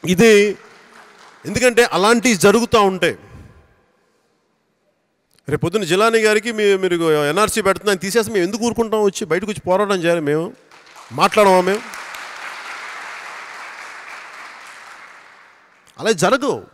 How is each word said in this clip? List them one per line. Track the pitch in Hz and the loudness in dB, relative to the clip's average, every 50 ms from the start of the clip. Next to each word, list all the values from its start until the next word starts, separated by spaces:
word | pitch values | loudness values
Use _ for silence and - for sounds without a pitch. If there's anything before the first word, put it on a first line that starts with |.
| - | -2
ఇది | 160 185 170 226 226 214 202 208 208 190 - - - - - - _ - - - - - - - - - _ _ | -2 2 4 6 6 8 6 6 4 0 -6 -12 -20 -20 -20 -20 _ -20 -20 -20 -20 -20 -20 -20 -20 -20 _ _
ఎందుకంటే | 143 208 - 240 254 233 233 240 | -8 -4 2 2 2 4 4 2
అలాంటివి | - - 170 185 214 233 240 190 254 226 | 2 2 2 4 4 4 4 4 2 2
జరుగుతూ | 170 - 202 196 233 226 - - 226 | 6 4 4 4 4 2 2 4 4
ఉంటాయి. | - 196 190 180 180 160 107 - - - - - - - - - _ _ _ _ _ _ _ _ _ _ _ _ _ _ _ _ _ _ _ _ _ _ _ _ _ _ _ _ _ _ _ _ _ _ _ _ _ - | 4 4 2 0 -2 -2 -2 -4 -14 -20 -20 -20 -20 -20 -20 -20 _ _ _ _ _ _ _ _ _ _ _ _ _ _ _ _ _ _ _ _ _ _ _ _ _ _ _ _ _ _ _ _ _ _ _ _ _ -6
రేపు | 143 147 | -4 -4
పొద్దున్న | - 170 170 220 202 | -4 -4 -4 -4 -2
జిలానీ | 147 175 185 214 226 226 226 | 0 0 2 2 2 2 2
గారికి | 220 214 214 214 208 233 | 2 2 2 2 -2 -4
మీ-, | 226 214 214 202 196 190 | -4 0 2 2 2 2
మీరు | 190 185 175 170 165 160 | 0 -2 -2 0 0 2
ఎన్ఆర్సీ | 156 151 147 143 156 190 214 208 - 226 | 2 2 0 0 0 0 0 0 0 -2
పెడుతున్నా | 202 196 190 170 - 208 | 0 0 -2 0 0 -2
అని | 202 175 | -2 -2
తీసేస్తే | - 196 180 233 214 220 | -4 -2 0 0 -2 0
మేము | 226 202 175 | -2 -2 -2
ఎందుకు | 180 208 226 220 | -2 -2 -2 -4
ఊరుకుంటాం? | 240 220 - 226 220 214 214 | -4 -2 -2 -2 -2 0 0
వచ్చి | 214 202 190 - 220 | 0 0 -2 -2 -6
బయటకు | 160 160 180 196 202 | -4 -4 -4 -4 -6
వచ్చి | 208 - | -8 -8
పోరాటం | - 180 185 190 208 196 202 185 160 | -2 -2 0 0 2 0 -2 -2 0
చేయాలి, | 170 170 170 | 0 0 0
మేము | 156 143 147 156 165 - - _ _ _ - - _ - - - - - | 0 -2 -2 -2 -2 -6 -10 _ _ _ -20 -20 _ -20 -20 -20 -20 -14
మాట్లాడమా? | 113 135 175 196 - 214 208 196 185 185 | -2 0 0 2 4 4 4 6 6 4
మేము | 180 185 196 220 247 - - - - - - - - - - - - - - - - - - - - - - - - - - - - - - - - - - - - - - - - - - - - - - - - - - - - - - - - - - - - - - - - - - - - - - - - - _ _ _ _ _ _ _ _ _ - | 4 2 -2 -4 -6 -12 -16 -16 -16 -16 -16 -16 -16 -16 -16 -16 -14 -14 -14 -16 -16 -14 -14 -14 -14 -16 -16 -16 -16 -16 -16 -16 -16 -16 -18 -18 -18 -18 -18 -18 -18 -18 -18 -18 -18 -18 -18 -20 -18 -18 -18 -18 -18 -20 -20 -20 -20 -20 -20 -20 -20 -20 -20 -20 -20 -20 -20 -20 -20 -20 -20 -20 -20 -20 -20 -20 -20 -20 _ _ _ _ _ _ _ _ _ -6
అలా | 147 214 | -2 -2
జరగవు. | 226 160 165 185 247 277 269 269 165 110 - - | 0 2 2 2 2 2 0 -2 -4 -4 -8 -16